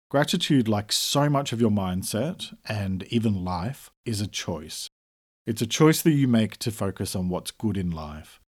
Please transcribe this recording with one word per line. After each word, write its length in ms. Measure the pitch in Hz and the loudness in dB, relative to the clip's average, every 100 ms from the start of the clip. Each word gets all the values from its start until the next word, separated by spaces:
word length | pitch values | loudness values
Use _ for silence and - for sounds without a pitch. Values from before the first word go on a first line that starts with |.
| - | -2
Gratitude, 580 | 139 147 180 - 143 110 | 0 2 0 4 4 4
like 240 | 104 107 | 0 0
so 380 | - - 143 147 | -2 0 2 2
much 240 | 143 143 | 2 0
of 80 | 113 | 2
your 80 | 117 | 2
mindset 880 | 104 92 92 - 107 143 - - - - | 2 0 -2 -2 -4 -4 -6 -12 -14 -8
and 360 | 104 98 92 95 | -4 -2 -4 -2
even 340 | 120 110 101 90 | 0 0 0 -2
life, 460 | 90 101 139 - _ | -4 -4 -8 -16 _
is 160 | - 107 | -6 -4
a 60 | 104 | -4
choice. 600 | - - 80 78 - - _ _ _ _ _ - | -6 -6 -8 -8 -12 -12 _ _ _ _ _ -6
It's 160 | 113 | -4
a 60 | 113 | -2
choice 340 | - 156 156 | 4 6 6
that 120 | 170 | 4
you 140 | 147 131 | 4 4
make 300 | 117 104 - | 4 2 -2
to 140 | - | -6
focus 440 | - 98 92 98 101 | -2 -4 -2 -4 -2
on 140 | 90 | -2
what's 220 | 90 - | -2 -6
good 260 | - 110 98 | -4 -2 -2
in 140 | 90 | -2
life, 480 | 80 76 76 - - _ | -4 -8 -12 -16 -20 _